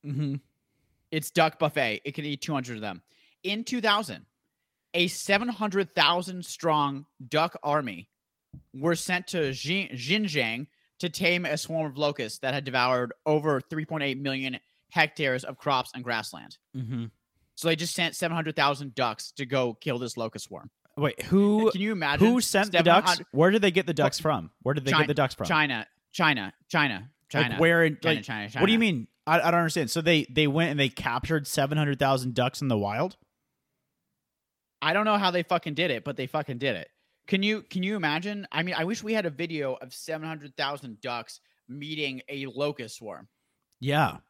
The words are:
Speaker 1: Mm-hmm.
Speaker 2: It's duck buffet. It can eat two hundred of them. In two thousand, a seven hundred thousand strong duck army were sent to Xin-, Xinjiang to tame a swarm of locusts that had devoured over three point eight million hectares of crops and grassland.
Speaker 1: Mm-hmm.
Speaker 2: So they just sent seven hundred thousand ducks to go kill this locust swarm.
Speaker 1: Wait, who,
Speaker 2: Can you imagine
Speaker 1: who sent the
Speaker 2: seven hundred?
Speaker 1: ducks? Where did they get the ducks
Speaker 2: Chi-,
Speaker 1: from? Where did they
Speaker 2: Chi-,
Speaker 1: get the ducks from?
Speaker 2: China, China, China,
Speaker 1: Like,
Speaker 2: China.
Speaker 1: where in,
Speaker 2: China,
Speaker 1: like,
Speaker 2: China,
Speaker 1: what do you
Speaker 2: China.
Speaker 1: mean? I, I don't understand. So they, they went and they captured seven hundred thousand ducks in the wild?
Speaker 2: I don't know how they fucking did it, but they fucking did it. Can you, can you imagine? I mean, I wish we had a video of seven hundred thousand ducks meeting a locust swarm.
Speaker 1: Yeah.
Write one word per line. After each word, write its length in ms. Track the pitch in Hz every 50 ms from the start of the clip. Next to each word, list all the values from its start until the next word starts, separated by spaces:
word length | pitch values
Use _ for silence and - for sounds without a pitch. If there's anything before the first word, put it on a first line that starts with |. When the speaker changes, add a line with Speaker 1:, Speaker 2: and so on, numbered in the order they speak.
| -
Speaker 1:
Mm-hmm. 300 | 147 143 135 151 139 139 143 _ _ _ _ _ _ _ _ _ _ _ _ _ _
Speaker 2:
It's 200 | - 156 147 -
duck 280 | _ 175 165 160 - -
buffet. 420 | 160 151 - 151 131 113 107 110 _
It 80 | 143 135
can 100 | - 151
eat 180 | 151 143 139
two 120 | - - 151
hundred 220 | 135 127 123 120
of 60 | 110
them. 200 | 107 104 92 87 _ _ _ _ _ _ _ _ _
In 200 | 185 202 214 233
two 160 | - 254 247
thousand, 440 | 214 220 202 208 220 156 104 80 - _ _ _ _ _ _ _ _ _ _ _ _ _ -
a 140 | 175 175
seven 420 | 175 - - - - 196 202 233 247
hundred 440 | 226 202 214 208 180 196 190 - _
thousand 520 | 175 151 147 175 175 180 185 185 180 170
strong 600 | - - - - 170 156 151 143 143 139 139 143 _ _ _ 135
duck 300 | 120 - 151 160 175 - - -
army 440 | 147 147 151 139 117 95 85 - _ _ _ _ _ _ _ _ _ - - _ _ -
were 220 | 135 135 170 170
sent 320 | 160 - - 180 180 180
to 240 | - - 175 151 135
Xin-, 420 | 131 127 - 139 175 196 196 - -
Xinjiang 760 | 127 120 135 185 220 214 190 147 147 123 113 113 120 147 - _ _ _ _ _ _
to 100 | - 175
tame 360 | 151 - 196 170 175 175 180
a 120 | 147 151
swarm 300 | 151 - - 165 165 156 151
of 60 | 131
locusts 420 | 139 147 147 147 - 123 107 - -
that 140 | - 131 127
had 100 | 143 135
devoured 480 | 131 123 127 123 127 127 123 123 117 - _ _
over 340 | 156 151 151 147 156 143 131
three 240 | 127 _ 165 156 156
point 180 | - 160 156 143
eight 140 | 139 131
million 420 | 131 139 139 135 135 135 135 127 - _ _ _ _ _ _
hectares 520 | - 175 156 156 - - 151 135 127 127 127
of 140 | - 135
crops 340 | _ - 151 139 127 127 - -
and 120 | 127 120
grassland. 520 | 123 117 113 107 - - 78 57 - - _ _ _ _
Speaker 1:
Mm-hmm. 280 | 131 127 110 131 120 117 113 _ _ _ _ _ _ _ _ _
Speaker 2:
So 120 | - -
they 80 | 165 165
just 180 | 151 170 170 -
sent 220 | - 175 165 -
seven 180 | - 180 165 165
hundred 200 | 170 156 156 151
thousand 400 | - 143 143 143 135 147 135 113
ducks 380 | - 131 117 107 - - - _
to 120 | - 139
go 280 | 123 135 135 127 123 110
kill 260 | _ - 156 127 120
this 160 | 127 117 -
locust 300 | 123 113 110 - 104 -
swarm. 240 | - 101 - - - _ _ _ _ _
Speaker 1:
Wait, 240 | - 143 147 - - -
who, 460 | - 175 196 202 202 208 214 220 220
Speaker 2:
Can 100 | - 185
you 100 | 202 214
imagine 340 | 220 185 156 143 143 147 180
Speaker 1:
who 140 | 226 240 254
sent 300 | 220 - - 196 202 214
the 60 | 180 170
Speaker 2:
seven 120 | 165 170 170
hundred? 120 | 190 185
Speaker 1:
ducks? 160 | 180 175 - 170 _
Where 200 | - 135 165 185
did 100 | 202 226
they 100 | 196 196
get 140 | 165 185 190
the 80 | - 160
ducks 240 | 143 147 135 -
Speaker 2:
Chi-, 40 | - -
Speaker 1:
from? 280 | 160 147 110 82 - _ _
Where 120 | - 123 143
did 120 | 147 131
they 60 | 135
Speaker 2:
Chi-, 80 | 135 156
Speaker 1:
get 80 | 151
the 60 | 143 147
ducks 220 | 143 139 131 -
from? 100 | - -
Speaker 2:
China, 380 | 160 175 156 151 143 127 110 107 _ _ _ _ _
China, 420 | - - 175 156 143 120 98 95 - _ _ _
China, 400 | - 165 147 135 110 92 107 131 _ _ _ _ -
Speaker 1:
Like, 100 | 135 123
Speaker 2:
China. 140 | 120 113 95
Speaker 1:
where 240 | 170 165 170 165 165
in, 140 | 160 151 -
Speaker 2:
China, 140 | - 165 160
Speaker 1:
like, 80 | 127 -
Speaker 2:
China, 260 | - 117 107 104 101 110 120
Speaker 1:
what 60 | 117
do 40 | 196
you 60 | 226
Speaker 2:
China. 160 | 226 226 214 165
Speaker 1:
mean? 140 | 123 110 - _ _ _
I, 80 | - 160 170
I 120 | - 165
don't 80 | 170 170
understand. 320 | 170 160 - 175 147 113
So 100 | - 170
they, 240 | 160 170 170 156 - -
they 160 | 127 151 156
went 240 | 143 139 160 165 160
and 80 | 135 147
they 100 | 139 127
captured 560 | - - - 139 117 127 - - 160 156 143
seven 320 | - - - 139 139 156
hundred 220 | 156 151 143 139 131
thousand 340 | 143 135 135 131 123 127 117
ducks 280 | 127 123 127 - -
in 60 | 147
the 100 | 135 117
wild? 380 | 107 101 101 104 117 156 190 - _ _ _ _ _ _ _ _ _ _ _ _ _ _ _ _ _ _ _ _ _ _ _ _ _ _ _ _ _ _ _ _ _
Speaker 2:
I 120 | 139 151 170
don't 120 | 202 214
know 120 | 220 208
how 120 | 202 202 185
they 120 | 175 180 165
fucking 320 | - 185 165 - 160 147
did 160 | 131 175 175
it, 120 | 131 113 -
but 140 | 143 131
they 80 | - 135
fucking 320 | 123 - 156 147 - 127
did 180 | 120 131 139 110
it. 140 | 87 73 - _ _ _ _ _ _ _
Can 160 | - 202 190 196
you, 180 | 208 214 214
can 220 | - _ - 190 180
you 120 | 190 214
imagine? 520 | 208 165 151 147 160 175 208 208 202 196 -
I 120 | - 151 165
mean, 100 | 180 180
I 100 | - 160
wish 180 | 180 226 226 -
we 100 | 214 220
had 140 | 220 190
a 20 | 170
video 440 | 147 131 170 170 165 151 139 131 127
of 180 | - - 131 -
seven 340 | - - - 160 160 156
hundred 300 | 160 160 151 143 143 127
thousand 420 | - 147 139 147 139 143 123 110 104
ducks 380 | - 131 120 117 117 - - - _ _ _ _ _ -
meeting 520 | 123 143 143 151 156 151 147 139 131 127 -
a 200 | - 143 139 135
locust 500 | 135 107 127 143 147 147 - 120 107 -
swarm. 300 | - 117 104 92 65 - _ _ _ _ _ _ _ _ _ _ _
Speaker 1:
Yeah. 380 | - 135 139 151 151 104 76 - _